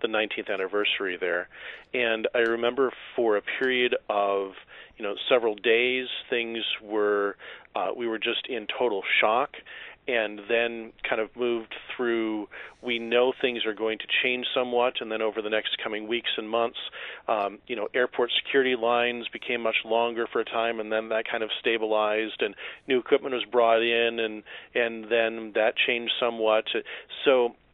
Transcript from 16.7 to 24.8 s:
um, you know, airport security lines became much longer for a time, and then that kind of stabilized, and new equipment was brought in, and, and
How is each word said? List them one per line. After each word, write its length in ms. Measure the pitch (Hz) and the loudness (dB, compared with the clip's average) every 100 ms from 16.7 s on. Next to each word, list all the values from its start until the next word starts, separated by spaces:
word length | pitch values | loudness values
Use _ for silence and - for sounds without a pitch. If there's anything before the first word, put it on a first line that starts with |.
| - - - - - - | -4 -12 -12 -14 -8 -2
um, 300 | 110 101 101 - | 0 -2 -6 -10
you 80 | 113 | -6
know, 100 | 107 | -2
airport 380 | 131 123 - 120 - | 0 0 0 0 0
security 320 | - 139 127 | 2 2 4
lines 540 | 123 117 120 120 120 113 | 2 2 2 2 -2 -8
became 320 | 120 - 120 | -8 -6 -2
much 160 | 113 - | -2 -2
longer 420 | 110 113 120 113 113 | 0 2 2 -2 -2
for 140 | 117 | -2
a 40 | |
time, 360 | 107 117 117 113 | -2 0 -2 -2
and 100 | 107 | -2
then 200 | 110 113 | -2 0
that 160 | 113 113 | -2 -2
kind 140 | 117 | -4
of 60 | 107 - | -4 -2
stabilized, 800 | 123 113 110 107 107 107 110 - | 0 2 2 2 2 0 -2 -2
and 160 | 107 95 - - - | -4 -4 -14 -8 0
new 100 | 127 | 0
equipment 360 | - 139 143 | 4 2 2
was 100 | 123 | -4
brought 380 | 104 120 113 113 | 0 4 6 6
in, 360 | 117 117 117 113 | 4 2 2 0
and, 240 | 110 107 - - - | -4 -6 -12 -16 -4
and 300 | 123 | 0